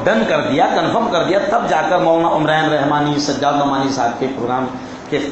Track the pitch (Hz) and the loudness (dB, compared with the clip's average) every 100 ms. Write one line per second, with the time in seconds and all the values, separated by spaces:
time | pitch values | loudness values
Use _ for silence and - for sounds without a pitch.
0 | - 220 226 156 127 135 180 190 156 226 | 2 2 2 0 0 0 2 2 0 0
1 | 226 175 147 190 190 - 190 165 151 180 | 0 0 0 0 0 0 0 0 2 2
2 | 165 165 170 156 151 156 156 151 139 147 | 2 2 2 2 2 2 2 0 2 2
3 | 147 147 - 127 143 143 143 135 139 123 | 2 0 -2 0 0 2 0 0 0 0
4 | 117 120 131 - 117 127 127 - - - | -2 -2 -4 -2 -2 -2 -4 -6 -12 -14
5 | - 143 - | -6 -4 -2